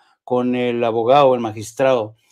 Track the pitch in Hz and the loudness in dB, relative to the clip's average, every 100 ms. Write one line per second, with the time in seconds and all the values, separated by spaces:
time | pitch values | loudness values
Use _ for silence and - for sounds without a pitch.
0 | _ _ - 123 123 123 123 120 117 113 | _ _ -4 -2 -2 -2 -2 -2 -2 0
1 | 117 143 135 127 113 107 101 - 135 127 | 2 4 4 2 -4 -10 -10 -2 0 0
2 | 107 113 _ | -4 _ _